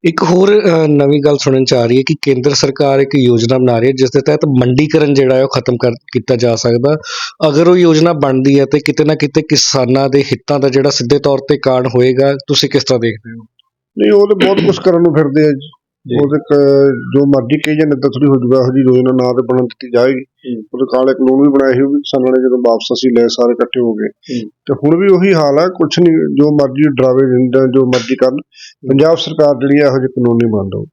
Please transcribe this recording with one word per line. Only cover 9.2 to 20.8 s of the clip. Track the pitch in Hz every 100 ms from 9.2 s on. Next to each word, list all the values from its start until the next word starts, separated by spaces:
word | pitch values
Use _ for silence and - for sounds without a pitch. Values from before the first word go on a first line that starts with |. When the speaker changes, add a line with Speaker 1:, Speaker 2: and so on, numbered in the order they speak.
| 147 160
Speaker 1:
ਕਿਸਾਨਾਂ | 156 147 - 143 123 131 139
ਦੇ | 139
ਹਿੱਤਾਂ | 135 127 - 143
ਦਾ | 135
ਜਿਹੜਾ | 131 139
ਸਿੱਧੇ | - 120 143
ਤੌਰ | 143 135
ਤੇ | 135 143
ਕਾਣ | 135 127 127
ਹੋਏਗਾ, | 123 123 127 139
ਤੁਸੀਂ | 139 - 143 139
ਕਿਸ | 139
ਤਰ੍ਹਾਂ | - 127
ਦੇਖਦੇ | 117 104 113 117
ਹੋ? | 110 _ _ _ _ -
Speaker 2:
ਨਹੀਂ, | 208
ਉਹ | 208 202
ਤਾਂ | 202 180
ਬਹੁਤ | 196 170
ਕੁਛ | 170
ਕਰਨ | 190 170
ਨੂੰ | 170
ਫਿਰਦੇ | 156 147 143 151
ਆ |
ਜੀ। | 139 143 _ _ _ 131
Speaker 1:
ਜੀ। |
Speaker 2:
ਉਹ | 120 143
ਤੇ | 151
ਕ-, | 151 143 143 139 139
ਜੋ | 123 123 131 143
ਮਰਜ਼ੀ | 139 120 147
ਕਹੀ | 151
ਜਾਂਦੇ, | 151 156 139
ਤਾਂ | 135
ਥੋੜ੍ਹੀ | 123 143
ਹੋ |
ਜੂਗਾ, | 135 120 131
ਇਹੋ | 127
ਜਿਹੀ | 131
ਯੋਜਨਾ | 127 127 127 127
ਨਾ | 123
ਤੇ | 123
ਬਣਨ | 120 127
ਦਿੱਤੀ | 120 - 127
ਜਾਏਗੀ। | 117 127 131
Speaker 1:
ਹੂੰ। | 131 _ 127 117 107
Speaker 2:
ਉਹਦੇ | 123